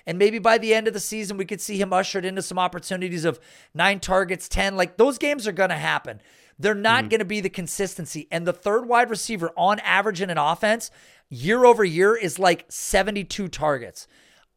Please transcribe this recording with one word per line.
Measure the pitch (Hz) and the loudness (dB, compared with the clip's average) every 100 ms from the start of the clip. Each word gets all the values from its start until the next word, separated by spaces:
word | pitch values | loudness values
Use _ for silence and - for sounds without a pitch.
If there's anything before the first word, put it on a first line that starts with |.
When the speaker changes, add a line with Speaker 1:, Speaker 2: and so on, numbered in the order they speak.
| - | -8
Speaker 1:
And | 170 | 2
maybe | 208 214 | 2 4
by | 208 226 | 2 2
the | 220 | 4
end | 220 220 | 2 2
of | |
the | 208 | -4
season, | - 220 202 202 | -6 -8 -8 -8
we | |
could | 190 208 | -8 -8
see | - 202 | -6 -4
him | 190 | 0
ushered | 185 190 196 | 0 0 -4
into | 180 190 | -4 -6
some | - 185 | -6 -2
opportunities | 180 175 - 185 185 175 | -2 -4 -8 -6 -6 -2
of | 160 143 _ - _ | -2 -4 _ -20 _
nine | 151 180 196 | 0 0 0
targets, | - 185 185 185 - | 2 2 2 -4 -4
ten. | 185 196 190 | -2 -2 0
Like, | 180 - | -2 4
those | 254 254 | 2 4
games | 294 294 214 | -2 -2 -4
are | |
gonna | 180 190 156 | -2 0 0
happen. | 156 151 - 104 _ _ _ _ | -2 -2 -4 -16 _ _ _ _
They're | 165 | -2
not | 208 220 233 | 0 2 2
Speaker 2:
Mm-hmm. | 214 | 2
Speaker 1:
gonna | 220 | -2
be | 196 214 | 0 -4
the | 220 | -4
consistency. | - 170 - 190 - 160 156 147 | -6 -10 -4 -6 -6 -10 -12 -6
And | 170 170 | -4 -2
the | |
third | 170 208 220 240 | -2 0 -2 2
wide | 240 240 | 2 2
receiver | 220 - 214 165 - | -2 -6 -4 -4 0
on | 180 208 | 0 0
average | 208 185 202 175 | 2 2 2 -2
in | 190 | -4
an | 160 | 0
offense | 147 170 208 226 - _ - _ _ | 0 0 0 0 -4 _ -20 _ _
year | 123 143 233 | -6 0 6
over | 247 233 | 8 8
year | 196 160 196 226 | 4 4 4 4
is, | 190 156 | -2 2
like, | 190 175 - | 2 2 -4
seventy-two | - - 196 190 208 185 - 185 | -12 -2 0 0 -4 -8 -8 -8
targets. | - 151 139 110 - - _ _ _ _ | -2 -2 -2 -6 -16 -20 _ _ _ _